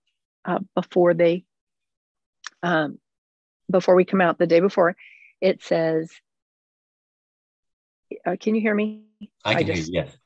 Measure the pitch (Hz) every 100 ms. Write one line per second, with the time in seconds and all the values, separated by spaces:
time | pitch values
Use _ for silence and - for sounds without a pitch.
0 | _ _ _ _ - 180 - - - 185
1 | 175 170 170 180 - _ _ _ _ _
2 | _ _ _ _ - - 175 160 147 -
3 | _ _ _ _ _ _ - 185 185 185
4 | 180 196 170 - 170 170 196 196 170 -
5 | - - _ _ 190 - - 170 160 160
6 | 165 - _ _ _ _ _ _ _ _
7 | _ _ _ _ _ _ _ _ _ _
8 | _ - 170 190 226 220 214 208 214 214
9 | _ _ 214 _ - 113 165 - 80 87
10 | 71 -